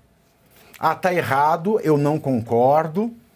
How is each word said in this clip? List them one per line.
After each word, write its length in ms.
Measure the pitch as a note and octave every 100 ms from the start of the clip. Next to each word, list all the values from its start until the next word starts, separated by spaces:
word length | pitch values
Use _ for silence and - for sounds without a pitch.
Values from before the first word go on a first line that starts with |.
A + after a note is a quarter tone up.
| _ _ _ _ _ _ - -
Ah, 160 | D#3+
tá 180 | D#3 F#3
errado, 680 | F3 A#2 C3+ D3+ E3 F3 A3
eu 180 | D#3 D3
não 200 | C#3+ D#3
concordo, 960 | C#3+ B2 A2+ A#2 B2+ D#3 D#3+ E3 A#3 A#3 _